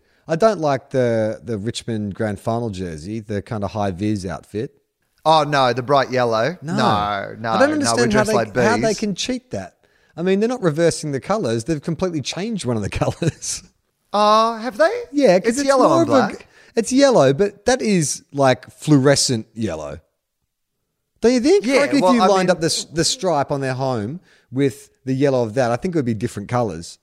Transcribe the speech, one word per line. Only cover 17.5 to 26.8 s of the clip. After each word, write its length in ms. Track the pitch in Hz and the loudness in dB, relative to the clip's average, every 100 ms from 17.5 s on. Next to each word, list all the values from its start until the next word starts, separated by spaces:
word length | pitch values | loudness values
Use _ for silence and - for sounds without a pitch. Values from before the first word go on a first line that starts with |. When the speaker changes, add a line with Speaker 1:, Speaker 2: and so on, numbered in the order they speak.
| - - | 0 0
Speaker 1:
that 160 | 262 | 0
is, 400 | 233 185 143 - - | 2 2 0 -6 -8
like, 380 | 143 135 127 - | 2 2 2 -4
fluorescent 760 | - - 143 135 135 - 117 - | -8 4 6 6 4 2 -2 -6
yellow. 440 | 110 104 78 73 73 _ _ _ _ _ _ _ _ _ _ _ _ | -8 -6 -6 -10 -12 _ _ _ _ _ _ _ _ _ _ _ _
Don't 120 | 226 | 2
you 80 | 254 | 2
think? 240 | 269 403 220 | 4 2 4
Speaker 2:
Yeah, 140 | 277 | 2
Speaker 1:
Like, 140 | 285 | 2
if 60 | 285 | 2
Speaker 2:
well, 120 | 185 | 4
Speaker 1:
you 80 | 240 | 4
Speaker 2:
I 40 | 190 | 4
Speaker 1:
lined 220 | 190 180 | 4 2
Speaker 2:
mean 20 | |
Speaker 1:
up 100 | 175 | 0
the 60 | 160 | -2
s-, 180 | - | -4
the 200 | - 156 | -6 -4
stripe 460 | 160 - 185 147 139 | -2 -2 -2 -2 -2
on 100 | 143 | -4
their 140 | 131 | -4
home 460 | 127 135 120 104 175 - _ _ | -4 -4 -4 -6 -10 -16 _ _
with 380 | 127 139 - - _ | -2 -2 -2 -16 _
the 80 | 131 | -6
yellow 280 | 131 143 127 | 0 2 2
of 120 | 113 | 0
that, 160 | 117 117 | 0 0
I 60 | 120 | -2
think 180 | 185 | -2
it 40 | 170 | -2
would 60 | |
be 100 | 120 | -2
different 340 | 107 117 104 98 | -4 -6 -8 -4
colours. 500 | 123 113 82 | -4 -2 -6